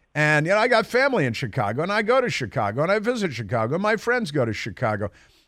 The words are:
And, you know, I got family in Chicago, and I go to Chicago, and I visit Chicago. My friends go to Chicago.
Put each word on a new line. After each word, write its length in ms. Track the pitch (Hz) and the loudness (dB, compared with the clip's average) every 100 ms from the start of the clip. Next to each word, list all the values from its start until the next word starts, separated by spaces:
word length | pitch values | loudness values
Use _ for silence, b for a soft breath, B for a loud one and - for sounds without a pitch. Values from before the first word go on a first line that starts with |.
| _ | _
And, 320 | 147 151 151 156 | 0 2 4 4
you 60 | |
know, 60 | 208 | 2
I 100 | 247 | 4
got 180 | 226 - | 2 2
family 400 | 247 277 247 131 | 2 2 2 0
in 80 | |
Chicago, 480 | 110 120 127 101 120 | -2 -4 -2 -2 -2
and 100 | 175 | -2
I 80 | 208 | -2
go 220 | 214 262 | 2 2
to 80 | 240 | 0
Chicago, 520 | - 110 131 101 117 | -2 -4 -2 -2 0
and 80 | 165 | 0
I 100 | 214 | 0
visit 340 | 214 247 190 | 0 -2 -4
Chicago. 420 | 120 101 120 113 165 | -6 -4 -2 0 0
My 200 | 214 220 | 0 0
friends 340 | 233 247 185 | 0 -2 0
go 160 | 143 117 | -2 0
to 80 | |
Chicago. 560 | 101 110 90 117 104 101 b b b | -2 -6 -2 -2 -2 -4 b b b